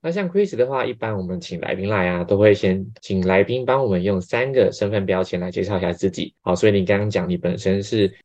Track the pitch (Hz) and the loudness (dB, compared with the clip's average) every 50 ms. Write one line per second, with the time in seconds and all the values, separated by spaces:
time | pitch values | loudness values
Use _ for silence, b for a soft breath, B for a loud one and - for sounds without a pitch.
0 | - 180 170 202 196 175 175 196 208 196 - 113 123 131 135 131 120 110 123 - | -4 -4 -4 -2 -4 -2 0 0 0 0 2 0 0 0 2 -2 -2 -2 -4 -6
1 | - 113 107 98 92 87 90 90 87 - 90 85 - - - 95 95 101 110 98 | -4 -4 -4 -4 -4 -6 -6 -8 -8 -10 -10 -8 -6 -6 -4 -4 -2 -2 0 0
2 | 92 90 90 87 87 87 104 98 104 107 101 95 - 98 92 98 95 107 113 - | 2 0 0 -2 0 0 2 6 6 6 6 6 4 0 0 0 -4 -8 -14 -20
3 | - - 101 95 90 92 95 95 101 - 120 131 127 120 127 135 135 113 95 90 | -8 -4 -2 -2 2 4 4 4 4 2 0 -4 0 0 0 2 2 0 0 0
4 | 87 101 101 92 90 - - 120 127 135 135 127 104 98 101 - 107 101 107 104 | 0 0 -2 -2 -2 -4 -2 -2 -2 0 2 2 2 2 2 -2 -4 -2 -2 -2
5 | 95 92 95 92 95 - - 87 87 90 90 92 95 92 104 90 95 87 87 - | 0 0 0 0 0 -2 -4 -6 -4 -4 -4 -4 -4 -2 -2 -2 -2 -2 -4 -2
6 | - - 180 - 85 - _ _ _ 92 90 87 - 107 101 98 92 90 104 101 | -2 -2 -2 -2 -8 -8 _ _ _ -2 0 4 4 4 4 4 2 2 0 0
7 | 104 107 101 101 90 87 90 87 - 87 90 - - 98 95 98 98 101 - 110 | 0 0 0 -2 -2 0 -4 -2 -2 -4 -4 -2 -2 0 0 0 -2 -2 0 2
8 | 101 95 B B B | 2 0 B B B